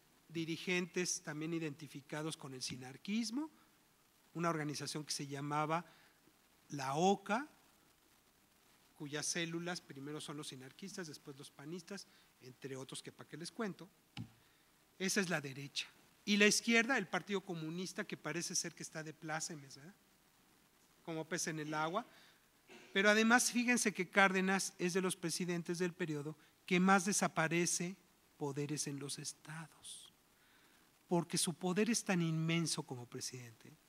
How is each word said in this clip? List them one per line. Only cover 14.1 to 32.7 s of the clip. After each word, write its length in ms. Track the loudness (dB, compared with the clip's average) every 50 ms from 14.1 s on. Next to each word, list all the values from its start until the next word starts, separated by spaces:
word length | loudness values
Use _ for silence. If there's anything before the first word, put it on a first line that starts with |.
| -10 -10 -10 -10 -12 -20 _ _ _ _ _ _ _ _ _ _ _ -2
Esa 200 | 0 0 2 2
es 100 | 2 2
la 120 | 0 -2
derecha. 460 | -2 -4 -8 -10 -12 -10 -8 -8 -8 -8 -10 -20 -20 -20 _ _ 0
Y 120 | 2 6 8
la 80 | 8
izquierda, 520 | 8 6 6 4 4 4 6 6 4 2 0
el 100 | 0 0
Partido 340 | -2 -2 -2 0 -4 -4
Comunista, 640 | -2 -4 -6 -4 -4 -4 -4 -4 -6 -6 -6 -6 -6
que 100 | -6 -6
parece 380 | -8 -6 -4 -4 -4 -4 -2 -2
ser 220 | -2 -2 -2 -6
que 80 | -10 -14
está 180 | -12 -10 -10
de 120 | -10 -10 -10
plácemes, 640 | -10 -8 -6 -4 -4 -4 -6 -8 -10 -14 -16 -18 -18
¿verdad? 180 | -18 -20 -20 _ _ _ _ _ _ _ _ _ _ _ _ _ _ _ _ _ _ _ _ _ -8
Como 240 | -6 -4 -4 -4 -4
pez 200 | -2 -2 -2 -2
en 120 | -4 -4
el 140 | -4 -4 -2
agua. 320 | 0 0 0 0 -2 -4 -6 -10 -20 -20 -20 -20 _ _ _ _ _ _ -20 -20 -20 -10 -2 2
Pero 160 | 6 8 8
además, 420 | 8 8 8 8 8 8 6 4
fíjense 420 | 2 2 4 4 4 4 4 2 2
que 160 | 0 -2 2
Cárdenas 640 | 6 6 6 8 6 4 4 4 2 2 0 -2 -4 -2
es 160 | 0 0 2
de 80 | 2
los 140 | 2 0 0
presidentes 640 | -2 -2 -2 -2 -2 -2 -2 -2 -2 -2 -4 -2 -2
del 140 | -2 -2 -2
periodo 440 | -2 -4 -2 -2 -4 -4 -8 -10 -12 -16 -20 _ _ _
que 140 | 2 4 6
más 240 | 8 8 8 8 6
desaparece 920 | 4 2 2 2 2 2 2 2 4 4 2 2 2 2 0 -2 -4 -6 -10 -16 _ _ _ _ _ _ -6
poderes 500 | -4 -4 -2 -2 -2 -2 -2 -2 -4 -4
en 120 | -4 -6
los 200 | -6 -6 -6 -6
estados, 920 | -8 -8 -10 _ -12 -14 -12 -12 -12 -14 -16 -18 -16 -16 -16 -16 -18 -20 _ _ _ _ _ _ _ -20 -20 -20 -20 -20 -20 -20 _ _ _ _ _ 0
porque 300 | 2 2 2 2 0 0
su 180 | 0 0 -2
poder 340 | -2 0 0 2 4 4 4
es 160 | 2 0 2
tan 160 | 2 2 4
inmenso 640 | 4 2 2 2 2 2 2 2 2 0